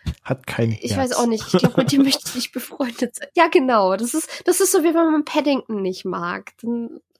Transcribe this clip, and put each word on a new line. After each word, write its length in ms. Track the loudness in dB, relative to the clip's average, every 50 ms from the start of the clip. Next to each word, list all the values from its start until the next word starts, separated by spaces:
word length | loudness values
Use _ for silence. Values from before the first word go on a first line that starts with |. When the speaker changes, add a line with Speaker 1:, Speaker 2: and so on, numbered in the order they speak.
| _ -8 -8 -8
Speaker 1:
Hat 240 | _ -6 -6 -4 -4
kein 260 | -8 -2 0 0 0 0 -4
Speaker 2:
ich 140 | -4 -4 -2
Speaker 1:
Herz. 160 | 0 0 0
Speaker 2:
weiß 60 | 0
auch 100 | 0 0
nicht. 180 | 0 0 -2 -2 0
Ich 60 | 2 4
glaub, 180 | 4 4 2
mit 140 | 2 0 2
dem 120 | 4 4
Speaker 1:
<laughs> 20 | 4
Speaker 2:
möchte 180 | 4 2 -2 -4 -8
ich 60 | -8
nicht 180 | -8 -8 -6
befreundet 640 | -8 -10 -10 -10 -6 -6 -6 -6 -4 -4 -6 -6 -6
sein. 120 | -12 -16 -4 _
Ja, 140 | 2 2 4
genau. 480 | 4 2 4 4 2 4 4 2 0
Das 180 | -2 -2 -4 -4
ist, 280 | -4 -6 -6 -12 -4 -2
das 160 | 0 2 2
ist 120 | 2 2
so, 80 | 2 2
wie 120 | 2 4 4
wenn 160 | 4 2 4
man 140 | 2 0 0
Paddington 560 | 0 -2 0 2 2 0 0 -2 -4 -4 -4
nicht 220 | -2 -4 -4 -4 -6
mag. 480 | -6 -6 -4 -4 -6 -6 -8 -10 -14 _ _
Dann 380 | -6 -6 -6 -6 -6 -10 -12 -18 _ _ _ _